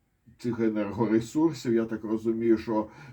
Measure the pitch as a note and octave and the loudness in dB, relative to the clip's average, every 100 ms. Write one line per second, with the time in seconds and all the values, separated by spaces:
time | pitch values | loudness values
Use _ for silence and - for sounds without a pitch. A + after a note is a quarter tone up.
0 | _ _ _ - B2 A2 A2+ G#2+ G2+ G2 | _ _ _ -8 -6 0 0 0 -2 -2
1 | G#2 A2+ B2 D#3 D#3+ C3 B2+ A2+ A2+ G#2+ | 2 2 2 0 0 0 0 0 0 -4
2 | G#2+ A2 A2+ A2+ A#2 A2 A#2 A2 G#2+ - | -4 -2 -2 0 2 2 2 -2 -4 -10
3 | - | -20